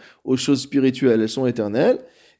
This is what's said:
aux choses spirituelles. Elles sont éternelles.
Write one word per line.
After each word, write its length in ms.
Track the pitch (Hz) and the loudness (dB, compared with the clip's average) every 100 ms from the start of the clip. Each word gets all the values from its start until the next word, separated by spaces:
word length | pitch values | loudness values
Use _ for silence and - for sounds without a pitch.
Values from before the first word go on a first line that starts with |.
| - _ | -18 _
aux 140 | - 127 | -4 -2
choses 240 | - 135 | 0 -2
spirituelles. 600 | - 139 131 131 131 113 | 0 0 0 2 2 2
Elles 80 | 107 | 0
sont 180 | 131 127 | -2 -2
éternelles. 500 | 117 104 113 202 254 - _ _ | -2 -4 0 2 0 -4 _ _